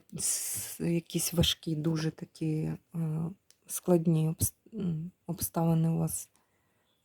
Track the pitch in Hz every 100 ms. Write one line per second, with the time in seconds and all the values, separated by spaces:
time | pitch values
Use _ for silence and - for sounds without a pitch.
0 | - 175 - - - - - - 160 170
1 | - 170 - 170 165 - - 156 156 160
2 | 160 - 170 - 160 156 156 156 _ 170
3 | 160 156 165 190 _ _ - - - 175
4 | 165 160 156 160 - - - 220 185 160
5 | 175 - - 170 - - 165 165 165 165
6 | 160 - - _ _ _ _ _ _ _